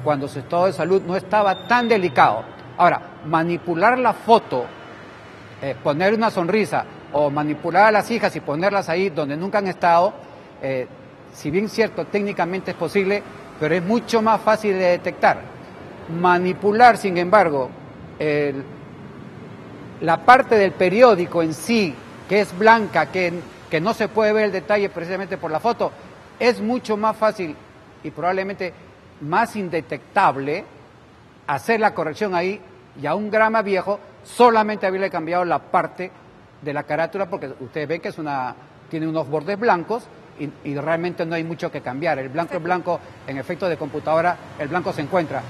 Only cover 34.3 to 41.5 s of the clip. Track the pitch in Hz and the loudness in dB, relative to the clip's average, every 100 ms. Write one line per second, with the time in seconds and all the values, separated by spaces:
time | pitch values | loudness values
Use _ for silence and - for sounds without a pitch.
34.3 | - 240 226 214 208 202 190 196 175 156 | 6 6 6 2 0 -2 0 -2 -4 -2
35.3 | 175 180 147 - 190 160 - 180 - - | -2 0 -2 0 0 0 -6 -12 -12 -20
36.3 | - - - 147 143 143 151 165 185 190 | -20 -20 -14 -8 -6 -4 -2 -2 -4 -6
37.3 | 170 139 131 127 165 147 170 208 175 151 | -6 -10 -12 -10 -8 -6 -6 -6 -8 -6
38.3 | 139 127 - - - - 160 160 160 143 | -6 -6 -10 -20 -20 -12 -6 -4 -4 -4
39.3 | 151 147 202 233 180 160 170 - - - | -4 -4 -2 2 2 0 -8 -8 -20 -20
40.3 | - 143 - - 143 147 165 175 170 170 | -12 -12 -10 -8 -6 -2 -2 -4 -6 -4
41.3 | 165 165 | -4 -6